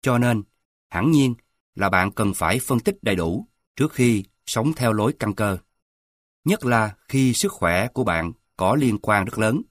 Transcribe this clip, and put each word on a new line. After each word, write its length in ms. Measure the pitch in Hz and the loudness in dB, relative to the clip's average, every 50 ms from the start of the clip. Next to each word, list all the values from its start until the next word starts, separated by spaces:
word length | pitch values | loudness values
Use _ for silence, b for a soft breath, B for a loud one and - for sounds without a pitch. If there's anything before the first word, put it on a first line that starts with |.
Cho 180 | - 135 123 120 | -2 0 0 2
nên, 240 | 123 123 120 110 101 _ _ _ _ _ _ _ _ _ | 2 2 0 -2 -4 _ _ _ _ _ _ _ _ _
hẳn 220 | - 85 101 151 | -6 -2 0 2
nhiên 240 | 165 147 139 127 120 - _ _ _ _ _ _ _ | 4 4 4 2 0 -4 _ _ _ _ _ _ _
là 140 | - 101 98 | -2 -2 2
bạn 220 | 95 92 92 98 92 | 2 2 2 0 0
cần 200 | - 110 101 92 | 0 -2 0 0
phải 240 | - 90 80 98 123 | 0 0 0 0 -2
phân 220 | - - 135 120 | 0 0 -2 0
tích 160 | - - - - - | 0 -2 -4 -2 -2
đầy 140 | 110 98 | -2 0
đủ 300 | 90 82 82 87 123 214 _ _ _ _ _ _ | 0 0 -2 -2 -4 -6 _ _ _ _ _ _
trước 160 | - 135 156 - | -4 -4 -2 0
khi 320 | - 127 120 117 104 98 _ _ _ _ | 2 2 2 2 0 -2 _ _ _ _
sống 260 | - - 117 110 147 160 | -6 -4 -2 -2 -2 -2
theo 160 | - 123 117 107 | 0 -2 0 0
lối 220 | 107 104 117 - _ | 0 0 -2 -2 _
căn 160 | - 104 101 | -4 -4 -2
cơ, 240 | - 110 104 95 90 _ _ _ _ _ _ _ _ _ _ _ _ _ _ _ _ _ | -2 -2 -2 -2 -4 _ _ _ _ _ _ _ _ _ _ _ _ _ _ _ _ _
nhất 200 | 147 - - - | -2 -2 0 0
là 320 | 123 120 113 110 107 101 _ _ _ | 0 2 2 0 -2 -4 _ _ _
khi 260 | - 135 135 127 117 | 0 2 2 2 2
sức 180 | - - 202 - | 0 -2 -4 -4
khỏe 360 | - - 85 85 90 104 123 | -2 0 0 2 2 0 -2
của 160 | _ - 123 | _ -4 -2
bạn 280 | 104 85 82 80 87 - _ _ _ _ | 0 0 -2 -2 -6 -8 _ _ _ _
có 180 | - 92 92 120 | -2 0 0 2
liên 240 | 151 143 123 104 101 | 2 2 2 0 0
quan 260 | - - 107 101 95 | 0 0 2 2 2
rất 140 | 95 - 113 | -2 -2 -2
lớn. 240 | 110 110 120 165 240 _ | 0 0 0 -2 -4 _